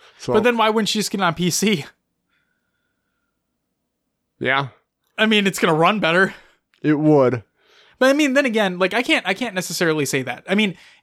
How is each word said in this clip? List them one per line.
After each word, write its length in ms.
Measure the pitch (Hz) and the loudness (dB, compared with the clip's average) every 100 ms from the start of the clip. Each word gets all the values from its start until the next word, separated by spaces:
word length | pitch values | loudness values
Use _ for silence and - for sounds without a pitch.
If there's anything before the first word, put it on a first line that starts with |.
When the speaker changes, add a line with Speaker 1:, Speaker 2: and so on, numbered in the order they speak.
| - _ | -20 _
Speaker 1:
So 120 | - | -2
Speaker 2:
But 100 | 214 | 0
then 120 | 226 233 | 2 2
why 120 | 220 | 0
wouldn't 180 | 220 208 | 0 -2
she 120 | 214 | -4
just 120 | 190 | -4
get 80 | 196 | -4
it 40 | |
on 100 | 180 | -4
P 160 | 160 175 | -2 -2
C? 360 | - 202 180 - _ _ _ _ _ _ _ _ _ _ _ _ _ _ _ _ _ _ _ _ _ _ _ _ - | -2 -2 -2 -6 _ _ _ _ _ _ _ _ _ _ _ _ _ _ _ _ _ _ _ _ _ _ _ _ -8
Speaker 1:
Yeah. 300 | 127 135 139 - _ _ _ - | -2 -2 -2 -10 _ _ _ -2
Speaker 2:
I 80 | 220 | 0
mean, 200 | 214 196 | 2 0
it's 120 | - | 0
gonna 140 | 190 | 0
run 260 | 156 170 208 | 2 2 2
better. 340 | 170 170 196 - _ _ _ _ | 0 2 0 -2 _ _ _ _
Speaker 1:
It 160 | 147 147 | -2 2
would. 440 | 156 151 123 120 - _ _ _ _ - | 4 4 4 0 -6 _ _ _ _ -2
Speaker 2:
But 100 | 262 | 2
I 40 | |
mean, 200 | 285 294 | 2 2
then 120 | 262 269 | 2 0
again, 340 | 220 196 180 | 0 -2 0
like, 140 | 185 | -2
I 80 | 214 | -2
can't, 220 | 254 294 180 | 0 -2 -2
I 60 | |
can't 220 | 190 240 185 | -4 -6 -6
necessarily 500 | 170 170 170 156 139 | -6 -2 -2 0 -2
say 160 | 139 | -4
that. 200 | 123 127 - | -4 -10 -4
I 80 | 196 | 0
mean, 200 | 208 - - _ | 0 -4 -16 _